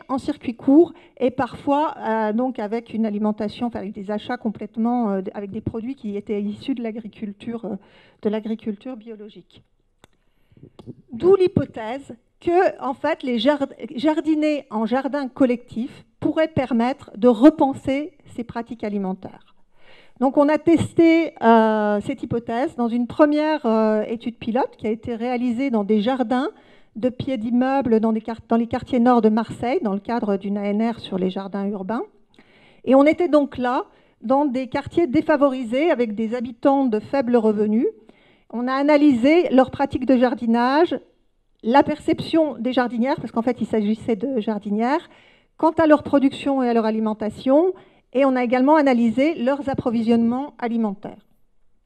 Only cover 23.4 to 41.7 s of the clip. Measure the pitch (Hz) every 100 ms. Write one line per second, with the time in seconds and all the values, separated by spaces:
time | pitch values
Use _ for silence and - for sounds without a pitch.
23.4 | 302 302 233 220 220 214 - 233 254 226
24.4 | - 233 453 - 220 226 240 226 240 247
25.4 | 247 226 277 226 196 214 208 262 226 247
26.4 | 320 - _ _ _ 220 247 247 277 262
27.4 | 226 240 262 269 254 220 226 220 220 226
28.4 | - 233 233 254 - 254 240 240 214 220
29.4 | 220 240 240 370 226 196 220 233 214 196
30.4 | 202 202 202 208 233 226 - 190 185 190
31.4 | 196 202 196 208 190 233 415 _ _ _
32.4 | _ _ _ _ - 262 294 311 349 294
33.4 | 277 - 247 277 403 _ _ _ 220 262
34.4 | 294 247 254 285 - - 330 302 302 294
35.4 | 277 262 226 254 339 254 233 208 220 247
36.4 | 240 233 285 277 262 214 - 277 240 240
37.4 | 220 214 214 214 403 - - _ _ _
38.4 | _ 226 247 262 285 294 302 240 262 339
39.4 | 311 254 254 - 277 302 254 254 247 -
40.4 | 226 233 247 285 349 262 - _ _ _
41.4 | _ _ 220